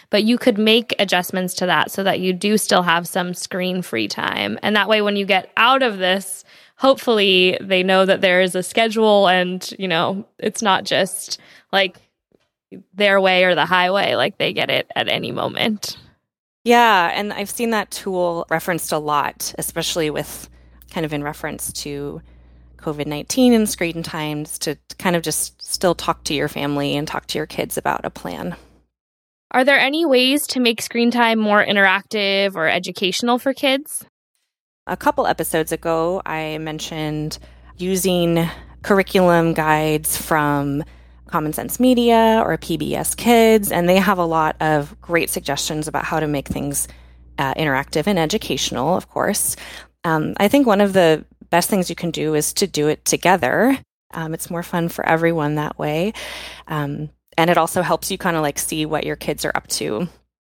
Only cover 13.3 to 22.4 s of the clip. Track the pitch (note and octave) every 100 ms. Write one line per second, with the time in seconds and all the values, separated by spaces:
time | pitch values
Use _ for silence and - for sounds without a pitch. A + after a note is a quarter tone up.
13.3 | F3+ F#3 D#3 E3+ F3+ F3+ G3 - A2+ C#3
14.3 | - D#3+ - - C3+ - - A#2 - -
15.3 | - - - A3+ G#3 - - - _ _
16.3 | _ _ _ A#3 A#3+ A#3 F#3+ E3+ F3 G#3
17.3 | - G3+ - A3+ G#3+ - - G3+ F3+ F3
18.3 | E3+ - E3 - E3 - D#3 D3+ D3 C#3
19.3 | - - - - E3 D#3+ F3 D3+ D3 C#3+
20.3 | - - - - - - F3+ D3+ D3 D3
21.3 | D3+ D#3 - - - C#3+ C#3+ C#3+ E3 -
22.3 | -